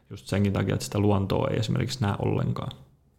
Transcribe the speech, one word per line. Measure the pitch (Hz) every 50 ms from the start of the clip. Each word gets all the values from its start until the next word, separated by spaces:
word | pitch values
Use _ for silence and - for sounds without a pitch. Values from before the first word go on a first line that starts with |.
| _ -
just | - - -
senkin | - - 98 101 101
takia, | 95 95 98 101 101
että | 98 -
sitä | - - 104
luontoa | 101 104 101 98 98 92 92 90 - -
ei | - -
esimerkiksi | - - - 82 - - - -
näe | 104 101 98 -
ollenkaan. | - 107 104 - - - 120 - - - - - - - _ _ _ _ _